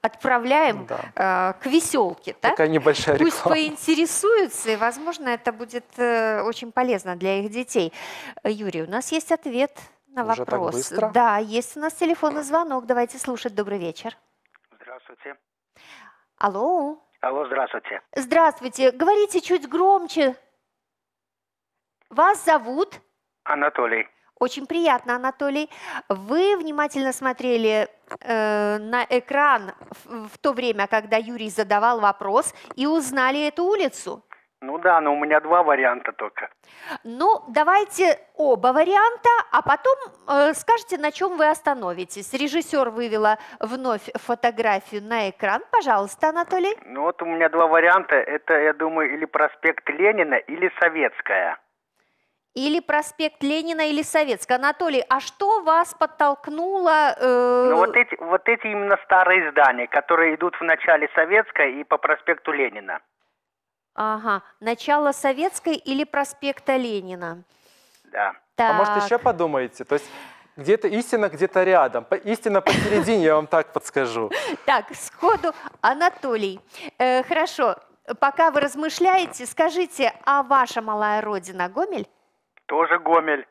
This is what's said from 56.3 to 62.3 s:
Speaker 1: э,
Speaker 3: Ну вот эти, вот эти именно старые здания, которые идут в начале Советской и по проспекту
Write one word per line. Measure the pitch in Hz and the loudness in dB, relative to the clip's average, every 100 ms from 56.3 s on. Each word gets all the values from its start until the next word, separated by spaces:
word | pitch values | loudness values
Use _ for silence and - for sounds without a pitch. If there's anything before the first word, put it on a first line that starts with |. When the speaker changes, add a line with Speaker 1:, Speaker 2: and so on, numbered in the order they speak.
| 277 - 302 349 392 349 311 294 - | 0 -6 -6 -4 0 2 4 2 2
Speaker 1:
э, | 254 247 247 247 254 | 2 2 4 4 4
Speaker 3:
Ну | 214 | 4
вот | - 233 | 4 2
эти, | 240 - | 0 -4
вот | 165 185 - | -2 0 0
эти | 233 220 | -2 -2
именно | 208 202 202 - | -4 0 0 4
старые | 190 185 185 160 | 4 6 4 2
здания, | 143 143 127 120 | 4 4 4 -2
которые | 147 - 170 165 156 | -2 2 2 4 2
идут | 175 - | -4 -4
в | |
начале | 165 156 - 156 151 - | -2 0 2 2 2 0
Советской | 160 208 220 - 143 131 | 2 2 2 0 0 -2
и | |
по | 147 147 | -4 -2
проспекту | 156 151 - | 0 -2 0